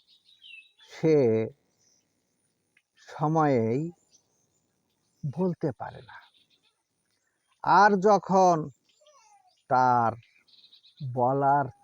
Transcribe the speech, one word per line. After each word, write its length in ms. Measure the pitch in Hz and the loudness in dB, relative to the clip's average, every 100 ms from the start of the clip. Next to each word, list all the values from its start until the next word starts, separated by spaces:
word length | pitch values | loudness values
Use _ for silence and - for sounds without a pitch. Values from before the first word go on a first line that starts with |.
| _ _ _ _ - - - _ - | _ _ _ _ -20 -20 -20 _ -20
সে 260 | - 160 151 120 110 113 - _ _ _ _ _ _ _ _ _ _ _ _ _ _ - | -6 0 2 2 0 -4 -12 _ _ _ _ _ _ _ _ _ _ _ _ _ _ -20
সময়েই 720 | - 151 160 151 127 113 127 165 - _ _ _ _ _ _ _ _ _ _ _ _ | -8 -4 0 0 0 0 -4 -6 -14 _ _ _ _ _ _ _ _ _ _ _ _
বলতে 440 | 147 151 185 160 156 - | -12 -6 -6 -4 -8 -8
পারে 200 | 110 - - | -14 -16 -20
না, 100 | - - _ _ _ _ _ _ _ _ _ _ _ _ _ | -20 -20 _ _ _ _ _ _ _ _ _ _ _ _ _
আর 260 | - 170 208 202 208 | 0 4 4 4 2
যখন 480 | 196 - 190 185 160 156 - _ _ _ _ 855 _ _ _ - | 2 2 2 4 2 -4 -16 _ _ _ _ _ _ _ _ -2
তার 420 | 127 127 120 113 117 - _ _ _ _ _ _ - 135 123 | 0 2 2 0 -4 -14 _ _ _ _ _ _ -16 -10 -4
বলার 480 | 123 139 139 143 131 - | -2 0 0 0 -2 -10